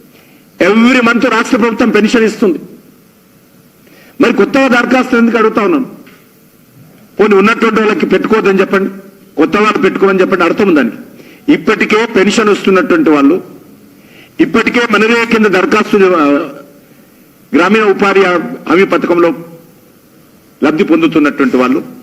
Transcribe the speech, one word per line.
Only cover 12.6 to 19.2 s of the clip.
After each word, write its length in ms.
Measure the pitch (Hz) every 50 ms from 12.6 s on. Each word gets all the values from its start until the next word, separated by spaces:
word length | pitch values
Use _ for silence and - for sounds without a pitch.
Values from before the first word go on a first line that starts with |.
| - 202 190 185 160 175 175 165 151 160
వాళ్ళు 460 | 151 143 139 139 175 190 - - - - - - - - - - - - - - - - - - _ -
ఇప్పటికే 400 | 320 247 - 226 220 - - 240 240 233
మనరేగా 340 | 214 202 220 220 240 233 226
కింద 220 | 220 226 220 214
దరఖాస్తు, 500 | 208 180 185 190 - 220 214 202 - -
ఆ, 260 | 202 190 185 180 165 147 143 143 143 170 135 - - - - - - - - - - - _ _ _ - _ _ _ _ - -
గ్రామీణ 280 | 147 175 190 208 220 220
ఉపాధి 380 | 202 196 190 202 196 185 196 196 180 180 170 160 120 127 - - -
హామీ 160 | 151 180 196
పథకంలో 500 | - 180 160 - 175 175 170